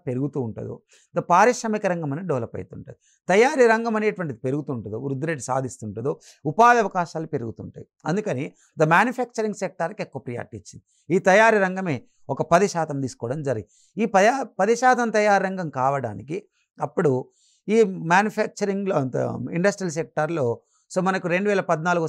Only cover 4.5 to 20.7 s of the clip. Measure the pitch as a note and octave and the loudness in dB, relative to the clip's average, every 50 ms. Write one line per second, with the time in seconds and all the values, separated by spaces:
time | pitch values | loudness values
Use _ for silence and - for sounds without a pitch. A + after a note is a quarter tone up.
4.5 | C3+ D3 C#3+ D3+ C#3 A#2 F#2+ A2 G2+ A2+ C3 C#3 C3+ C3 C#3+ D#3+ E3 C3+ A2+ - | -4 -4 -4 -6 -8 -8 -8 -8 -8 -8 -6 -6 -6 -4 -4 -6 -6 -6 -4 -4
5.5 | B2+ C3+ C3+ B2 - - - A2 F#2+ G#2+ A#2 C#3 E3 - _ - - _ - D3+ | -2 -2 -2 -4 -8 -10 -12 -10 -8 -6 -4 -6 -6 -6 _ -20 -18 _ -8 -2
6.5 | D3 - A3+ A#3+ A#3+ A#3+ A3 G3 - F#3 F3 D#3+ - D#3+ E3 D#3 - C3 A#2 A2+ | 2 6 6 8 6 6 4 0 -2 -4 -4 -4 -6 -8 -6 -6 -6 -6 -6 -8
7.5 | A2 - - G2 - - - - _ _ - C#3 E3 G#3 G#3 G#3 D3 B2 D3 F3+ | -10 -12 -14 -16 -16 -18 -20 -20 _ _ -4 -4 -2 -2 -2 -2 -4 -4 -6 -8
8.5 | - _ _ _ _ - D#3+ D#3 E3 F3+ G#3 B3 B3 - B3 A#3+ - - A3 G#3+ | -10 _ _ _ _ 0 2 4 4 4 4 2 0 -4 -6 -6 -4 -4 -4 -4
9.5 | G3 - F#3+ F3+ - - F3 E3 G#3 - F3+ C#3+ - C#3 - - A#2+ A#2 G#2+ - | -4 -6 -8 -8 -6 -6 -8 -6 -6 -8 -10 -10 -12 -12 -12 -10 -10 -10 -10 -12
10.5 | - G#2 - - - - - _ _ _ _ - D#3 F#3+ F#3 F#3+ F3+ G#3 A3 A3+ | -14 -18 -18 -18 -20 -20 -20 _ _ _ _ -2 0 2 4 6 6 6 6 6
11.5 | A3 G#3 F#3+ F3+ F#3 F#3 F#3+ F3+ D3 A#2 - _ _ _ _ - C#3 - - - | 6 4 2 0 -2 -4 -4 -4 -4 -4 -6 _ _ _ _ -8 -6 -6 0 2
12.5 | E3 F3 G3+ F#3+ - E3+ D#3+ D#3 D3 C#3 C3+ B2 - - - A#2 C3 D#3+ D3 C#3 | 4 4 4 2 0 -2 -4 -2 -4 -4 -4 -6 -6 -8 -8 -6 -6 -4 -4 -4
13.5 | B2+ A2 F#2+ - _ _ _ _ _ F3 A3 A3+ G#3+ F#3+ G3 A3 B3+ C4+ C4+ - | -4 -4 -6 -10 _ _ _ _ _ -2 0 2 4 4 4 4 4 0 -4 -6
14.5 | _ - F#3 G#3 A#3 A#3 B3+ B3+ B3+ A#3+ A#3+ A3+ G3+ G#3+ G#3 G#3 G3+ G3 F#3 F#3+ | _ 0 0 2 2 4 4 4 4 4 2 0 2 2 4 4 4 2 2 -2
15.5 | F#3+ F#3 F3+ D3+ - C3+ B2+ C3+ C#3 C#3 B2 A2+ G#2 G2+ A2 C3 D#3 G3+ - _ | -4 -6 -8 -6 -4 -2 0 0 0 0 -2 -4 -6 -10 -10 -10 -10 -10 -10 _
16.5 | _ _ _ _ _ - D3+ - - - F#3 D3+ C3 B2+ C#3 - _ _ _ _ | _ _ _ _ _ -10 -10 -6 -2 0 2 2 2 0 -2 -8 _ _ _ _
17.5 | _ _ _ - G#3 A3+ A3 F#3+ F#3+ E3+ D#3+ E3 F3 F#3+ G#3 G#3+ - G#3 G#3+ - | _ _ _ 2 4 4 4 4 0 -4 -2 2 4 4 2 2 0 -4 -4 -4
18.5 | - - G3+ G3 G3 G3 G3+ F#3+ F#3+ D#3 C3+ B2+ B2 C3+ B2+ A#2+ A#2+ A#2 A#2+ - | -4 -4 -4 -2 -2 -2 -2 -2 0 0 -2 -2 -2 -2 -4 -4 -4 -6 -8 -6
19.5 | F3 E3+ F3 G3+ G3 - F#3+ F3 C#3+ E3 D#3 D#3 _ - D3+ D#3 E3+ D#3+ C3 A#2+ | -2 0 0 0 0 -2 -4 -6 -4 -6 -6 -4 _ -2 -2 -2 -2 -2 -2 -2
20.5 | A2+ A#2 _ _ | -2 -4 _ _